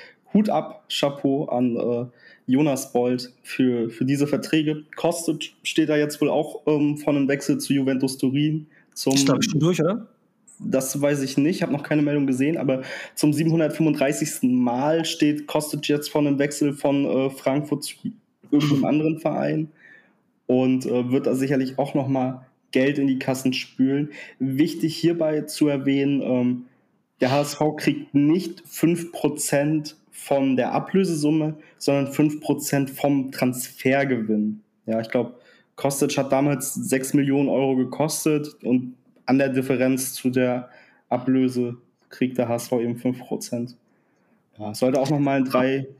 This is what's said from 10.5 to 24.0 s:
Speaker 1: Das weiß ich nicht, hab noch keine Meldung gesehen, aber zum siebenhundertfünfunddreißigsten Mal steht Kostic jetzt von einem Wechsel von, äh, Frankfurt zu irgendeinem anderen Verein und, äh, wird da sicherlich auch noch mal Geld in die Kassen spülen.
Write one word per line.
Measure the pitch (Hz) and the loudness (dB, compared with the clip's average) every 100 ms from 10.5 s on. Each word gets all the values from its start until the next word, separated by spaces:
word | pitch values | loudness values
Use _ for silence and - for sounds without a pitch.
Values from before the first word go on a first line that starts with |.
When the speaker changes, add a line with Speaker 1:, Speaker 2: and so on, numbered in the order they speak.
| - | -12
Speaker 1:
Das | 107 131 131 143 | -4 -2 -2 -2
weiß | 143 143 | 0 0
ich | 135 139 | -2 0
nicht, | 147 - | 0 0
hab | 160 | -2
noch | 143 | -4
keine | - 151 | 0 0
Meldung | 147 147 135 | 2 2 0
gesehen, | 127 143 170 | 2 0 0
aber | 135 131 - - - - | 0 -2 -4 -12 -14 0
zum | 151 | 2
siebenhundertfünfunddreißigsten | 143 165 165 151 156 160 143 139 147 151 - 127 | 4 2 4 2 2 2 2 0 0 -4 0 0
Mal | 127 123 123 147 165 160 | 2 2 0 0 0 0
steht | - 147 147 147 | 0 0 0 -2
Kostic | 156 151 147 - | -4 -2 -4 -2
jetzt | 147 147 | -2 0
von | 151 147 | 0 0
einem | 139 | 2
Wechsel | 143 143 147 | 0 0 -2
von, | 143 143 139 139 | 0 0 2 0
äh, | 127 135 | 0 0
Frankfurt | 135 139 139 151 143 - | -2 -2 -2 -2 -4 -6
zu | - - - _ _ - | -10 -12 -12 _ _ 0
irgendeinem | 147 147 139 - | 2 2 2 2
anderen | 151 156 165 | 2 0 0
Verein | 156 147 143 156 156 - - - _ _ _ _ - | -2 -2 -2 -2 -4 -10 -20 -20 _ _ _ _ 0
und, | 127 131 131 127 | 2 4 2 0
äh, | 123 123 | 0 2
wird | 131 127 | 0 0
da | |
sicherlich | 131 135 135 131 131 | 0 0 0 -2 -4
auch | 143 147 | -2 -2
noch | 131 | 0
mal | 135 127 127 - _ _ | 0 -2 -4 -14 _ _
Geld | 131 139 147 | 0 2 2
in | 139 | 0
die | 131 | 0
Kassen | - 127 131 | -2 -2 -2
spülen. | 127 - - 131 139 | -4 -6 0 2 2